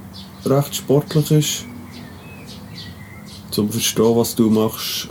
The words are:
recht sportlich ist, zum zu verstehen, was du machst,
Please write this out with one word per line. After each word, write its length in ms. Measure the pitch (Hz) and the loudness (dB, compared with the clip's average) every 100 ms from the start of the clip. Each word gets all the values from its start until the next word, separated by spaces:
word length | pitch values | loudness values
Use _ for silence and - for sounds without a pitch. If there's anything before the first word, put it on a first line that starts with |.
| - - - - | -4 -16 -16 -6
recht 300 | - 135 143 | 2 2 2
sportlich 560 | - - 135 - 156 147 | -2 2 4 4 2 4
ist, 340 | 151 147 - - - - - - - - - - - - - - - - - - - - | 4 4 -2 -8 -14 -16 -16 -16 -16 -16 -16 -16 -16 -14 -14 -14 -14 -16 -16 -16 -16 -8
zum 140 | - 104 | -2 0
zu 40 | 117 | 0
verstehen, 380 | - - 113 117 | -2 4 4 6
was 180 | 113 | 2
du 140 | - 113 | 4 4
machst, 580 | 110 110 - - - - | 6 4 0 -6 -6 -4